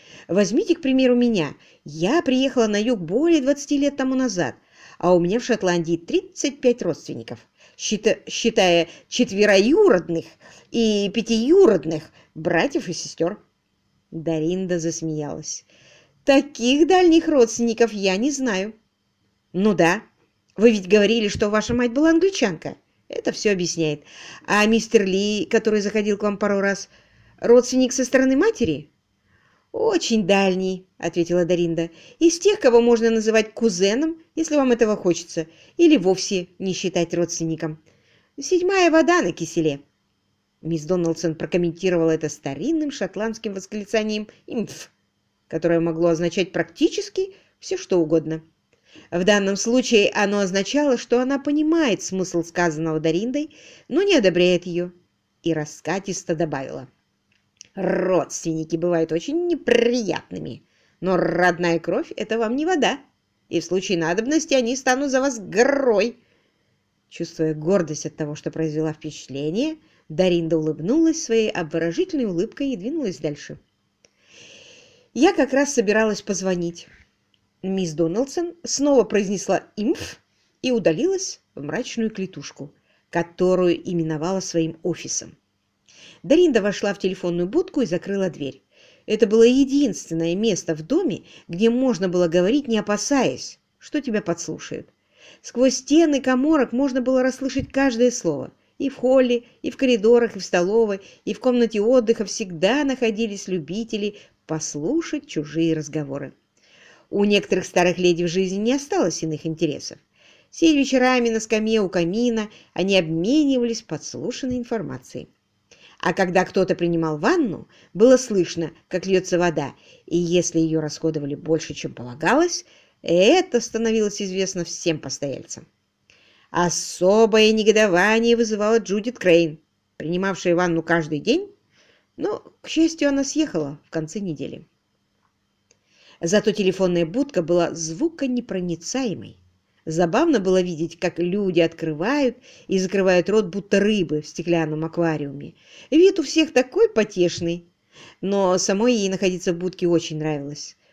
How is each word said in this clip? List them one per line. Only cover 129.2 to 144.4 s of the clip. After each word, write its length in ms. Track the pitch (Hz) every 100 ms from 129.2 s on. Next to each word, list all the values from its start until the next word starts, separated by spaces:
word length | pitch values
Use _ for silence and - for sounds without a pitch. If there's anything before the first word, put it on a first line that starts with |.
| 185 170 165 156 _ _ _ -
принимавшая 580 | 151 180 196 185 180
ванну 280 | 170 180 165
каждый 380 | 160 170 156 147
день, 300 | 156 330 403 _ _ _ _ _ _ -
но, 360 | 370 - - _
к 80 | -
счастью, 400 | 311 320 320 285
она 160 | 277
съехала 560 | 277 294 302 170 143 151 _
в 40 |
конце 300 | 160 156 214
недели. 480 | 196 143 - - - _ _ _ _ _ _ _ _ _ _ _ _ _ _ _
Зато 320 | 165 202 220
телефонная 540 | 208 190 180 185 175 160
будка 360 | 220 285 180
была 320 | 160 175 165
звуконепроницаемой. 1600 | 160 160 165 330 330 269 247 240 190 180 165 - 254 247 135 - - _ _ _ _ -
Забавно 540 | 160 175 214 339 247
было 220 | 185 185
видеть, 360 | 180 156 165 -
как 200 | 175 160
люди 420 | 175 202 196 170
открывают 800 | 165 165 160 151 196 294 254 240 - - -
и 100 | 190
закрывают 500 | 185 196 190 180 175
рот, 180 | 214 180
будто 340 | 196 - 196
рыбы 420 | 202 214 156 151
в 40 | 151
стеклянном 580 | -